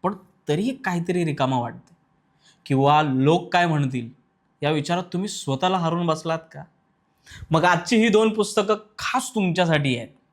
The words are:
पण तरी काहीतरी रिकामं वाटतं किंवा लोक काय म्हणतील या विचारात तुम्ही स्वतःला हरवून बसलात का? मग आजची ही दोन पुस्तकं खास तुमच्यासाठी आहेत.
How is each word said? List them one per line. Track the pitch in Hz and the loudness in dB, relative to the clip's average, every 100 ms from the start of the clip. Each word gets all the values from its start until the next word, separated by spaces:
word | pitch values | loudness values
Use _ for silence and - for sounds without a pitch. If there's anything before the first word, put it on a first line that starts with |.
पण | 185 202 - _ - | -6 -6 -18 _ -4
तरी | 151 226 254 - | -2 -2 -4 -4
काहीतरी | 175 170 180 165 | -4 -2 -2 -2
रिकामं | 143 - 127 | 0 0 0
वाटतं | 117 - _ _ _ _ _ _ _ _ - | -4 -10 _ _ _ _ _ _ _ _ -2
किंवा | 135 139 151 | 2 4 4
लोक | 156 131 135 175 175 | 2 2 2 2 2
काय | 180 175 | 0 2
म्हणतील | 151 139 127 117 - _ _ _ _ | 0 -2 -4 -10 -16 _ _ _ _
या | 147 | -2
विचारात | 151 147 175 | -2 -2 -4
तुम्ही | 180 175 208 | -4 -6 -6
स्वतःला | - - 135 185 190 | -8 -6 -2 0 0
हरवून | 165 170 175 | -2 -2 -2
बसलात | 156 165 160 - | -2 -4 -8 -8
का? | 147 - _ _ _ _ _ _ - - | -20 -20 _ _ _ _ _ _ -20 -2
मग | 160 | 2
आजची | 175 175 - 226 | 4 2 2 2
ही | 226 | 4
दोन | 208 220 | 4 2
पुस्तकं | 220 202 - 202 214 - - | 0 -2 0 0 -2 -4 -10
खास | - 254 254 220 | -4 -4 -4 -2
तुमच्यासाठी | 190 165 175 156 143 120 | -2 0 2 2 0 -2
आहेत. | 113 _ _ | -6 _ _